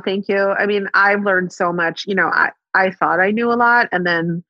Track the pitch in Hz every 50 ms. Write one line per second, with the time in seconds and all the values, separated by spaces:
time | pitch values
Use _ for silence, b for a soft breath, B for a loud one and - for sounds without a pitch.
0 | - 202 190 202 196 - 196 196 196 196 196 - 202 202 208 202 196 - - 190
1 | 196 202 202 208 202 202 190 185 185 175 - - 185 175 175 175 165 165 165 -
2 | - 190 196 185 170 160 - - 82 - - _ _ _ - 185 190 185 185 -
3 | 165 151 165 175 190 202 214 226 233 240 233 240 240 240 240 240 226 - - 180
4 | 180 175 170 165 165 175 170 175 - _